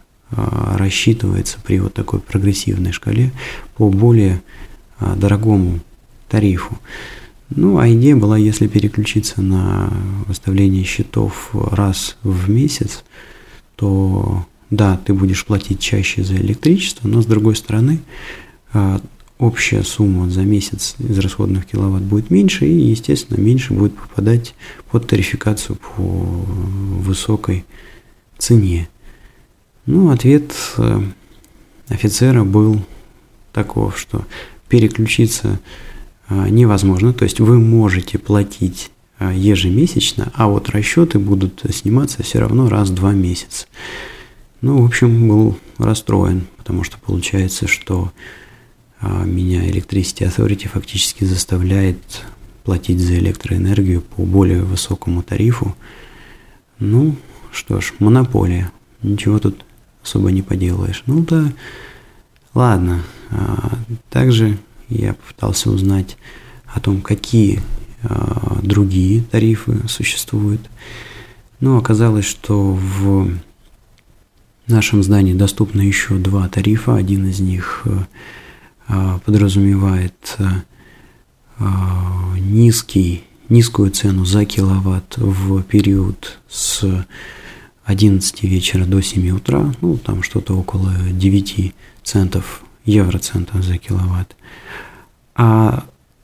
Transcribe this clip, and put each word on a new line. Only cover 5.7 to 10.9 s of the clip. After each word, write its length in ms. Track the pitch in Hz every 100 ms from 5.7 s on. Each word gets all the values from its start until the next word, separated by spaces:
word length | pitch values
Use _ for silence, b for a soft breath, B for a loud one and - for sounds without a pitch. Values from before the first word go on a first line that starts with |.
| 85 - _ _ - -
тарифу. 480 | 110 101 90 - - - B B B B B -
Ну, 260 | 139 180 175
а 140 | 120
идея 260 | 117 135 135
была, 220 | 104 107
если 280 | 107 107 107
переключиться 760 | 104 104 - 104 110 - -
на 500 | 95 95 92 95 95 95 95 98 95
выставление 580 | 92 98 95 98 95
счетов 680 | 95